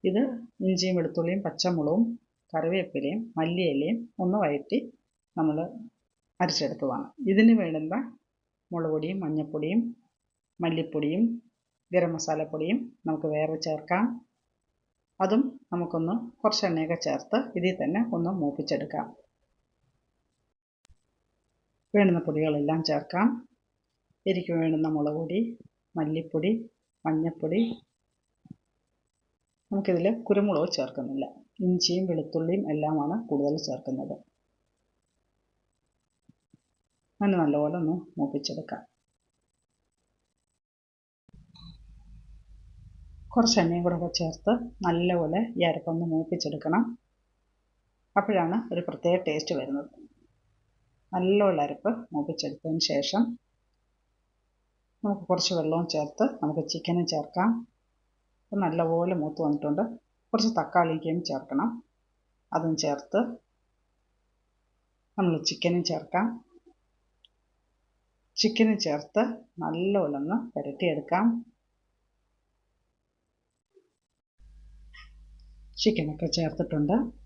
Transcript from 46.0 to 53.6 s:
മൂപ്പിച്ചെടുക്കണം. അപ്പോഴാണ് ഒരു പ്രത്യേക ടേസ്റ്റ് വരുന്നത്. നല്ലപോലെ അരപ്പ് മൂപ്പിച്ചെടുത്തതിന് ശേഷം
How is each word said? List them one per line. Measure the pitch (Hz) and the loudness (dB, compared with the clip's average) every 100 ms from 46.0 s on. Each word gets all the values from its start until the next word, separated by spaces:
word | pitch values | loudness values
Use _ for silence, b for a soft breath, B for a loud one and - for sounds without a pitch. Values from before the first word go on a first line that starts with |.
| 170 | 0
മൂപ്പിച്ചെടുക്കണം. | 160 160 175 151 151 156 196 233 240 _ _ _ _ _ _ _ _ _ _ _ 202 | -2 -2 -4 -4 -4 0 0 0 -6 _ _ _ _ _ _ _ _ _ _ _ 0
അപ്പോഴാണ് | 202 196 165 208 - | 2 2 2 -2 -2
ഒരു | 175 175 | -6 -6
പ്രത്യേക | 160 170 175 170 | -2 2 2 2
ടേസ്റ്റ് | 151 151 151 | -2 -2 -4
വരുന്നത്. | 131 139 143 - - _ _ _ _ _ _ _ _ _ _ | -2 -6 -6 -18 -20 _ _ _ _ _ _ _ _ _ _
നല്ലപോലെ | 185 185 202 202 165 143 | -2 4 6 4 4 0
അരപ്പ് | - 202 233 - | -2 -2 -4 -4
മൂപ്പിച്ചെടുത്തതിന് | 151 143 156 - 165 160 160 - | -4 -4 -4 -6 -6 -4 -2 0
ശേഷം | 143 139 196 233 240 _ _ | 0 0 0 0 -2 _ _